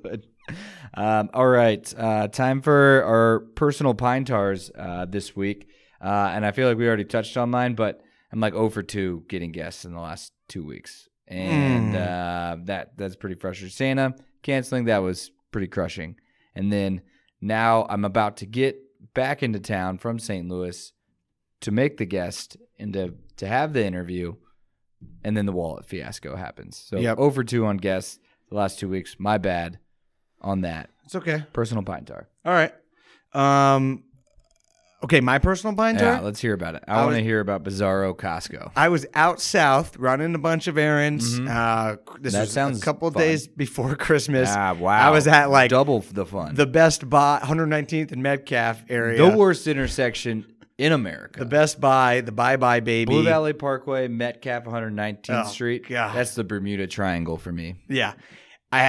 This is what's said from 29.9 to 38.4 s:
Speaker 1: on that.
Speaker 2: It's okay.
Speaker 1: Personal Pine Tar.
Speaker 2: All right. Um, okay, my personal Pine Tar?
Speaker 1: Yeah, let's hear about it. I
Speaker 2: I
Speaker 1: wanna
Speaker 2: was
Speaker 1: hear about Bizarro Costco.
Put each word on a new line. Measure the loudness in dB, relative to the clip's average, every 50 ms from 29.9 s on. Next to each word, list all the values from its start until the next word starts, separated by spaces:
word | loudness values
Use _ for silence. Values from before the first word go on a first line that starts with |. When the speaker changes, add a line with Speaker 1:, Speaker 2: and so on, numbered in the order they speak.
| _ _ _ _ _ _ _ _ _ _
Speaker 1:
on | -6 -4 -4 -2
that. | -4 -4 -6 -10 -12 -16 _ _ _
Speaker 2:
It's | -12 -12
okay. | -8 -6 -4 -4 -4 -6 -6 -6
Speaker 1:
Personal | -4 -4 -2 -2 -4 -4
Pine | -6 -8 -10 -12
Tar. | -14 -16 -18 -18 -20 _ _ -2
Speaker 2:
All | 0 2
right. | 2 2 0 -2 _ _ _ _ _ _ _ _ _ _ _ -2
Um, | 0 2 4 4 6 6 6 4 4 2 0 -2 -4 -10 _ _ _ _ _ _ _ _ _ _ _ _ _ _ _ _ _ _ _ 0
okay, | 2 4 4
my | 6 4 4 4
personal | 4 2 2 0 -2 -4 -2
Pine | 0 0 2 2 4
Tar? | 4 4 2
Speaker 1:
Yeah, | 2
let's | 0 -4 -4 -2
hear | -2 -2 -2
about | -2 -2 -6 -8
it. | -10 -6 -2
I | 0
Speaker 2:
I | 2 2
Speaker 1:
wanna | 2 2 0
Speaker 2:
was | 0
Speaker 1:
hear | 0 0 0
about | 0 -2 -4 -4 -4
Bizarro | -6 -4 0 0 0 2 2 0 -2 -4
Costco. | -4 -6 -6 -6 -6